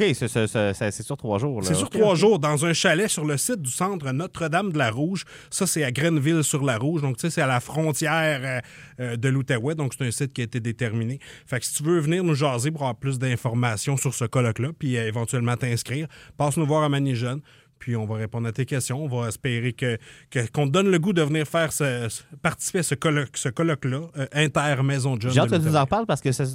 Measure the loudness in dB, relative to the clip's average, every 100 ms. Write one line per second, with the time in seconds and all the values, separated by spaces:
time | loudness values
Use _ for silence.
0 | 2 2 0 0 0 2 0 0 -2 -4
1 | -6 -6 -2 0 0 -2 0 0 0 4
2 | 4 6 6 4 2 2 2 2 4 2
3 | 2 0 -2 -2 -2 -2 -4 -2 -2 -2
4 | -4 -4 -4 -4 -2 0 0 2 0 0
5 | -2 -4 -8 -16 -10 -2 0 0 0 0
6 | 2 2 2 2 2 0 0 0 0 0
7 | -2 -2 -2 0 2 2 0 -2 0 0
8 | 0 2 0 0 -2 -6 -8 -14 -18 -8
9 | -6 -2 2 2 2 0 0 -2 -2 -2
10 | -2 -2 -4 -4 -4 -4 -4 -2 -2 0
11 | -2 -4 -10 -20 -8 -6 -4 -2 2 2
12 | 2 2 2 2 2 0 -2 -2 -4 -4
13 | -4 -2 0 0 0 0 0 0 -2 0
14 | -2 -2 -2 2 2 0 -4 -4 -2 -2
15 | -2 -4 -2 0 0 0 0 -2 -2 -6
16 | -8 -12 -12 -2 0 2 2 4 4 2
17 | 2 0 -2 -6 -10 -20 _ _ -4 -4
18 | -2 -4 -4 -4 -4 -2 -2 -2 -2 -4
19 | -2 -2 -4 -4 -2 -2 -2 -2 -2 -2
20 | -6 -20 -8 -4 -2 0 2 2 4 4
21 | 2 2 2 0 0 0 0 0 -2 -2
22 | -4 -6 -12 -6 -4 -4 -2 -2 0 0
23 | 2 0 0 -4 -4 0 0 0 -2 -4
24 | -6 -8 -4 0 0 2 2 2 2 2
25 | 0 0 2 2 4 4 4 4 2 2
26 | 0 0 0 0 -2